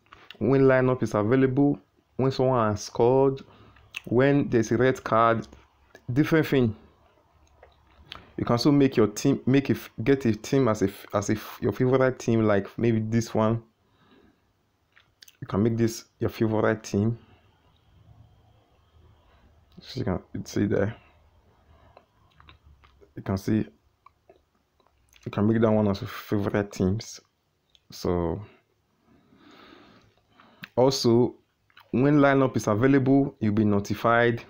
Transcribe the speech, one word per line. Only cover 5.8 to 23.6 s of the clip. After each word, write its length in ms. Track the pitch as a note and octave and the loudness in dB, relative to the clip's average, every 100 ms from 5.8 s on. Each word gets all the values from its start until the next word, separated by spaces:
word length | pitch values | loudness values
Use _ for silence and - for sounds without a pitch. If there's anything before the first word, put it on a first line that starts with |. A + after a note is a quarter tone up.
| _ - - | _ -16 -4
different 340 | B2 D#3 E3 C3+ | -2 2 2 2
thing. 300 | C#3 A#2 - - _ _ _ _ _ _ _ - _ _ _ - - - - | 2 0 -2 -14 _ _ _ _ _ _ _ -20 _ _ _ -20 -20 -16 -8
You 80 | |
can 100 | G#2+ | -2
also 180 | A#2+ D#3 | 0 2
make 240 | C#3+ C3+ B2+ | 4 4 2
your 100 | G#2+ | 0
team, 340 | - C#3+ B2 - | 0 -2 0 2
make 240 | C#3 C#3 | 0 2
a 40 | |
f-, 160 | A2 - - | -4 -6 -6
get 240 | A2+ C#3 A#2+ | 0 0 0
a 80 | |
team 340 | A2 - C#3 A#2+ | -2 -2 0 2
as 140 | G#2 | 0
a 40 | F#2+ | -2
f-, 200 | - - | -4 -6
as 160 | G#2 G#2+ | -4 -2
a 40 | |
f-, 240 | G#2+ - - | -4 -6 -6
your 100 | A#2 | -6
favorite 460 | - B2+ C3 C3 B2+ | -2 0 2 0 -2
team, 260 | - A2+ | -2 0
like 240 | G#2+ G2+ G2 - | 2 0 -2 -2
maybe 220 | A#2 A2 | -2 0
this 340 | A2 A2+ A2+ | -2 -2 -2
one. 300 | A2+ A2 A2+ - _ _ _ _ _ _ _ _ _ _ _ _ _ _ _ - _ | -2 0 -2 -6 _ _ _ _ _ _ _ _ _ _ _ _ _ _ _ -20 _
You 60 | - | -6
can 160 | F#2+ | 0
make 140 | A#2 A#2 | 0 0
this 300 | A#2 - - _ | -2 -4 -16 _
your 120 | G#2 | -8
favorite 520 | - A2 G#2+ A2+ A2 | -2 -2 0 0 -2
team. 340 | - G2+ A2 A#2 - _ _ _ _ _ _ _ _ - _ _ _ _ _ _ _ _ _ _ _ _ _ _ _ - | -4 -2 -2 -4 -12 _ _ _ _ _ _ _ _ -20 _ _ _ _ _ _ _ _ _ _ _ _ _ _ _ -20
So 200 | - - | -14 -8
you 40 | |
can 400 | G2 F2+ - G#2 | -6 -6 -8 -14
see 220 | - G#2+ G#2 | -8 -4 -2
there. 300 | G2+ G2+ - _ _ _ _ _ _ _ _ _ - _ _ _ _ - _ _ _ _ _ - | 0 -2 -6 _ _ _ _ _ _ _ _ _ -20 _ _ _ _ -20 _ _ _ _ _ -20
You 80 | - | -14
can 160 | - F#2+ | -6 -6
see, 260 | - A2 | -2 -4